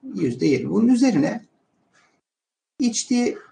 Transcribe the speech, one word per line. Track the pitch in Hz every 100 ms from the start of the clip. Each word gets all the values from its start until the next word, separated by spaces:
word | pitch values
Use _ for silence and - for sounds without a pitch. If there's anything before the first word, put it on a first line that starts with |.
| 269
yüzde | 208 147 120 160
yirmi. | 131 139
Bunun | 185 233
üzerine | 247 262 175 151 226 - _ _ _ _ _ _ _ _ _ _ _ _ _
içtiği | 240 226 - 240 240 - -